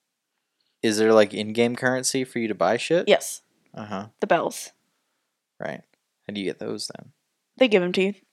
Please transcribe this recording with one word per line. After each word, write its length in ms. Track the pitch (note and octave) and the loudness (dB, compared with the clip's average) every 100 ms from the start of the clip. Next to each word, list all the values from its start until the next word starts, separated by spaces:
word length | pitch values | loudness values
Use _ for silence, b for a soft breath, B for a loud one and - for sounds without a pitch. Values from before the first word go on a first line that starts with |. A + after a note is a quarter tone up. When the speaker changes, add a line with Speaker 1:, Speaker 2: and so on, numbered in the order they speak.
| _ _ _ _ _ _ _ _ | _ _ _ _ _ _ _ _
Speaker 1:
is 160 | A2+ G#2+ | -2 2
there, 160 | A2 | 6
like, 200 | A2 G2+ | 6 6
in-game 420 | G#2 G#2+ A2 A#2 B2 | 2 -4 0 0 0
currency 480 | B2+ C3 C3 C3+ | -2 -2 -2 -2
for 160 | C3 B2 | -4 -4
you 80 | A2 | -4
to 80 | F#2+ | 0
buy 220 | F2 A#2+ | 0 0
shit? 300 | - E3 G#3 | 0 0 2
Speaker 2:
Yes. 340 | F#3 - - _ _ _ | 2 0 -14 _ _ _
Speaker 1:
Uh-huh. 340 | - G#2+ G2 A2 - | -16 -10 -10 -10 -6
Speaker 2:
The 60 | G3+ | 0
bells. 440 | E3+ - - - _ _ _ _ _ _ _ _ - | 0 -2 -8 -16 _ _ _ _ _ _ _ _ -12
Speaker 1:
Right. 220 | - C2+ - _ _ _ - | -12 -12 -16 _ _ _ -12
How 60 | |
do 60 | G#2 | -6
you 60 | F2+ | -6
get 140 | - | -6
those 300 | A2+ G#2+ - - | -8 -8 -10 -14
then? 160 | - _ _ _ _ - | -20 _ _ _ _ 0
Speaker 2:
They 100 | B3+ | 4
give 160 | G3+ | 4
'em 80 | F3+ | 2
to 80 | F#3 | 0
you. 120 | F#3+ G3+ _ | -2 -4 _